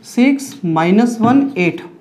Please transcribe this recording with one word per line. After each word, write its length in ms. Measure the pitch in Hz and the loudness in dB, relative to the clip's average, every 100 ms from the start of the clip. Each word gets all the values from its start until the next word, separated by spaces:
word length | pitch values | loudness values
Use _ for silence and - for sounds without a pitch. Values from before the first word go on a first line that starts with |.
सिक्स, 500 | - - 262 277 - - 175 | -8 0 2 0 -6 -8 -4
माइनस 500 | 160 170 202 240 233 | 0 2 2 2 0
वन, 300 | 226 277 269 - | 2 2 0 -2
एट। 220 | 175 160 - - | -4 -4 -14 -20